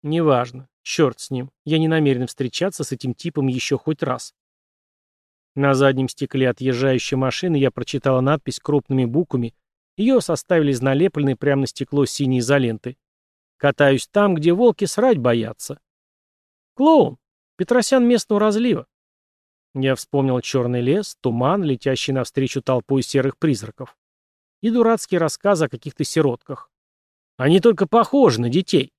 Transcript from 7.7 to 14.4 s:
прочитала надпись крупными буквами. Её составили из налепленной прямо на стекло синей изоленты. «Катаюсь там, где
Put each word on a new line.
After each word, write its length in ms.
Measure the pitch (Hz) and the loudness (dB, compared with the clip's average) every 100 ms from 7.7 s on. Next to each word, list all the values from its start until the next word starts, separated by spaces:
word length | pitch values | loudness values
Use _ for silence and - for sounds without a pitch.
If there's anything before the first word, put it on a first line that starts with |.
прочитала 480 | - 123 135 139 131 | -2 -8 -4 0 0
надпись 400 | 131 151 - - | 0 -2 -4 -10
крупными 460 | - 147 - 135 120 | -2 -4 -2 -2 0
буквами. 500 | 131 175 127 117 _ _ _ _ - | -2 -2 -4 -6 _ _ _ _ -2
Её 240 | 220 262 | 2 2
составили 520 | - 156 - 170 147 | 0 -6 0 2 2
из 100 | 127 | 0
налепленной 560 | 131 139 185 151 139 131 | 0 0 0 0 -2 0
прямо 240 | 143 139 | 0 0
на 60 | 131 | -2
стекло 380 | - 135 143 135 | -6 -4 0 0
синей 340 | - 135 127 | 0 -2 0
изоленты. 580 | 117 143 123 110 120 - _ _ _ _ _ _ | 2 0 0 -4 -10 -14 _ _ _ _ _ _
«Катаюсь 500 | 143 - 143 135 - | -2 4 4 4 0
там, 260 | 208 208 | 0 2
где 160 | 165 | 2